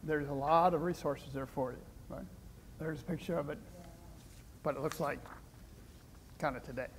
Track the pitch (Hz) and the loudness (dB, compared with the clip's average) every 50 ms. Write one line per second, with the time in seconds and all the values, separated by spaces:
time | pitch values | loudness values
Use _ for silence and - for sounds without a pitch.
0 | - 156 156 147 143 139 143 135 139 147 160 165 170 180 175 156 151 180 175 - | 2 4 2 4 4 2 0 2 6 8 10 10 10 10 8 8 4 4 2 2
1 | - 151 139 - - 143 131 139 135 131 - 143 131 127 131 - - - - - | 2 0 0 0 -2 -4 -4 -4 -4 -2 0 0 0 0 0 -6 -10 -12 -14 -14
2 | - - - - - - - - - - - - - - - - 156 160 160 143 | -10 -8 -8 -8 -8 -8 -12 -14 -14 -14 -14 -14 -16 -16 -8 -4 -2 -2 -2 -2
3 | - - 175 151 - - 170 165 143 143 151 - - - - - - - - - | 0 -2 -2 -2 0 2 2 2 2 0 -2 -6 -6 -12 -14 -14 -14 -14 -14 -14
4 | - - - - - - - - - - - - - 151 139 135 135 156 - - | -14 -16 -14 -14 -16 -16 -16 -16 -16 -16 -16 -2 0 0 0 2 0 -2 0 2
5 | 165 143 143 - - - - - - - - - - - - - - - - - | 0 0 0 -2 -6 -10 -12 -14 -14 -16 -16 -16 -16 -16 -16 -16 -16 -16 -16 -18
6 | - - - - - - - - - 147 131 123 - - 127 123 127 - - | -18 -16 -18 -18 -16 -16 -6 0 0 0 0 0 -6 -6 -4 -4 -4 -4 -6